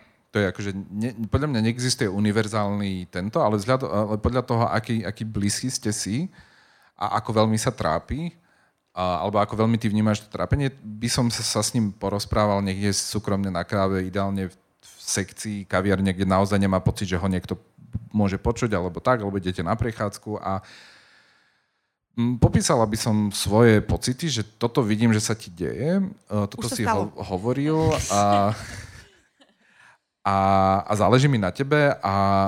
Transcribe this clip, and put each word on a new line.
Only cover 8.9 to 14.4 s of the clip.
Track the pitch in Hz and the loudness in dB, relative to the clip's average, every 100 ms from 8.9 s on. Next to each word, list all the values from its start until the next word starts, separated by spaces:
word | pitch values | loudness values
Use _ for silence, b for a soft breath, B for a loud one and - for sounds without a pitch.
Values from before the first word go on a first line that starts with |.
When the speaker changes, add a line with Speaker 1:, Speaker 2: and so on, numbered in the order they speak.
Speaker 1:
a, | 90 92 87 | -4 -2 -2
alebo | 95 101 | 0 0
ako | 104 107 | 0 2
veľmi | 113 117 | 2 2
ty | 107 | 0
vnímaš | 107 107 104 - | 2 2 0 -4
to | |
trápenie, | - 90 147 139 | -8 -2 0 0
by | - 107 107 120 | -4 -14 -8 -4
som | 135 120 | 0 0
sa, | - | 0
sa | 113 110 | -2 -2
s | 107 | 0
ním | 123 107 | 0 -2
porozprával | 98 98 101 - 110 107 101 | -2 -4 -4 -2 2 2 2
niekde | 98 95 101 | 0 0 0
súkromne | 98 - 107 104 98 98 | 0 -2 -4 -2 -2 -2
na | 90 | -4
káve, | 87 104 95 95 | -2 0 2 0
ideálne | 92 95 98 98 | -2 -2 -2 -2